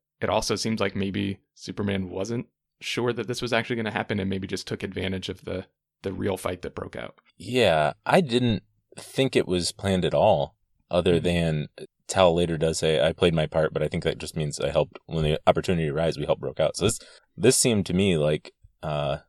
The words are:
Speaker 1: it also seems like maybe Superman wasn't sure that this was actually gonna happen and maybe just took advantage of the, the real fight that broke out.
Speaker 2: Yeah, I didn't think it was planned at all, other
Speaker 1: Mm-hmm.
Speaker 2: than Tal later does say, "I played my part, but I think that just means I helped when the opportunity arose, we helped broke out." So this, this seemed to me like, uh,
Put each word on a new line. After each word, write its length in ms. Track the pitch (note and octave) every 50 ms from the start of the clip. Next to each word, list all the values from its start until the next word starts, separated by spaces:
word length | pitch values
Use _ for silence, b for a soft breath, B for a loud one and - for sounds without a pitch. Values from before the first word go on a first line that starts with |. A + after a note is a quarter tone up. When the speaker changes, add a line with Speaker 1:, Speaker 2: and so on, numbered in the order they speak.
| _ _ _ _
Speaker 1:
it 100 | A#2+ F2+
also 260 | F#2+ A2 A2+ - A2
seems 240 | G2 - A#2 A2 G2+
like 140 | G2+ G2+ -
maybe 440 | G2 G2 G2 F#2+ G2+ G2+ G2 F#2+ - _ _ _
Superman 560 | - - - F#2+ - G#2 G2+ F#2+ G2 F#2+ F2+
wasn't 380 | F2+ F#2 G2 A2 A#2+ B2 - - _ _ _ _ _ _
sure 320 | - - - A#2+ A#2 B2 A#2
that 140 | A#2 A#2
this 160 | F#2+ A#2+ - B2
was 100 | A#2 A#2+
actually 220 | A2+ A2 - B2
gonna 160 | A2+ A2 G#2+
happen 280 | G#2+ G#2+ A2 - A2 G2+
and 100 | G2 G2
maybe 160 | G2 F#2+ F#2+
just 180 | F#2 G2 F#2 -
took 140 | - A2+ -
advantage 480 | - G2 G#2 G2+ F#2+ F#2+ F#2+ F#2+ - -
of 160 | F#2+ - -
the, 200 | F2+ F2+ F#2 F#2 - _ _ _ _ _ _
the 100 | - G2
real 260 | F#2 F#2+ G2 G2+ F#2+
fight 260 | - - F2+ F#2 F2 -
that 100 | - -
broke 220 | - G2 G2 -
out. 200 | - A#1 - - _ _ _ _
Speaker 2:
Yeah, 560 | - F#2+ G2 B2 B2+ A2+ F#2 D#2+ D#2 D2+ D2 - - _
I 180 | - C3 F#3+
didn't 420 | F3+ B2 - B2+ B2 A#2+ G#2+ - - _ _ _ _ _ -
think 380 | - - - - - C3+ B2+ -
it 120 | B2 -
was 240 | - F#2 F2+ E2 -
planned 340 | - - - G2 F#2+ F2+ F2
at 100 | F2 -
all, 400 | C#2+ F#2 G#2+ F#2 D2 C#2 - - _ _ _ _ _ _ _
other 260 | E2+ F2+ E2+ F#2 F2
Speaker 1:
Mm-hmm. 60 | E2 D2+
Speaker 2:
than 420 | F2 F2 E2+ E2 D#2+ D#2+ D2+ C#2+ - _ - - - _ _ _
Tal 260 | - - G2 F#2+ F2 E2
later 220 | E2+ F2 E2+ E2
does 200 | D2+ D#2+ D#2+ D#2+ -
say, 200 | - D#2+ D#2 - D2+
"I 100 | D#2+ E2
played 200 | - F#2 F2 E2
my 120 | D#2+ D#2
part, 260 | D#2 - E2 D#2 - -
but 80 | D2+ D2+
I 40 |
think 160 | D2+ - E2+ E2
that 140 | D#2+ E2 -
just 160 | D#2+ D#2 -
means 240 | D#2+ D#2 C#2+ C#2+ -
I 100 | C#2+ C#2
helped 280 | C#2+ D#2+ D2+ - _ - -
when 160 | - - D#2+ D#2
the 160 | D2+ D2+ - -
opportunity 420 | F2+ E2+ E2 - - F#2 E2 D#2+ D2
arose, 280 | C#2 D#2+ E2 E2 -
we 80 | C#2+ D2
helped 160 | D2+ C#2+ -
broke 180 | - C2+ - -
out." 160 | D#2 - -
So 80 | - E2
this, 140 | A2+ - B B B B B B B _
this 220 | - F2 C3 B2+
seemed 280 | - - C3 A2+ G2+ E2+
to 60 | - F2
me 220 | F#2 G2+ G2 F2
like, 360 | D#2 D2 D2+ D#2 D2+ - - - _ - _ _ _ F2
uh, 340 | D#2+ D2+ D2 D2 - D2+ D#2 -